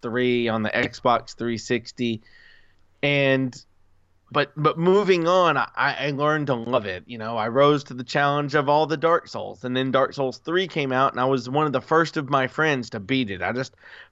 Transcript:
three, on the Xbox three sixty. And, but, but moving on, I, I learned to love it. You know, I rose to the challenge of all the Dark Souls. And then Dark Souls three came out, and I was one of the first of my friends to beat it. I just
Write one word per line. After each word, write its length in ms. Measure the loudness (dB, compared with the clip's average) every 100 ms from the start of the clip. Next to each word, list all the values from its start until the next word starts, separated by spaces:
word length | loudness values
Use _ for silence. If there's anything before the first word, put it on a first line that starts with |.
three, 460 | -6 -2 0 2 0
on 160 | -2
the 60 | -2
Xbox 680 | -2 -2 -2 0 0 -2 -8
three 200 | -6 -6
sixty. 640 | -4 -4 -4 -6 -6 -6 -12 -20 -20 -20 -20 _ _ _
And, 540 | -2 2 4 2 0 -6 -18 _ _ _ _ _ _
but, 220 | -2 -2 0
but 220 | -2 2
moving 480 | 4 4 4 2 4
on, 300 | 4 4 2
I, 100 | -2
I 360 | -2 -2 0 -4
learned 380 | 0 0 0 0
to 60 |
love 300 | -2 0 -2
it. 200 | -2 -6 -10
You 100 | -10
know, 220 | -6 -4
I 100 | 0
rose 340 | 4 4 4
to 100 | -2
the 100 | -12
challenge 500 | -4 0 2 0 0
of 140 | 0 2
all 180 | 2 2
the 120 | 0
Dark 280 | 2 2 0
Souls. 380 | -8 -10 -10
And 100 | -4
then 160 | -2 0
Dark 220 | 2 2
Souls 240 | 0 -4 -4
three 320 | -4 -2 -2
came 240 | -2 -2
out, 200 | 2 2
and 80 | 2
I 40 |
was 240 | 0 0 0
one 160 | 0 0
of 60 |
the 80 | -2
first 380 | 0 2 2 -2
of 100 | -2
my 180 | 0 0
friends 440 | 0 0 0 -4
to 100 | -10
beat 300 | -2 -2 -2
it. 100 | -4
I 120 | -4
just 220 | -4 -6 -12 -20 -20 -20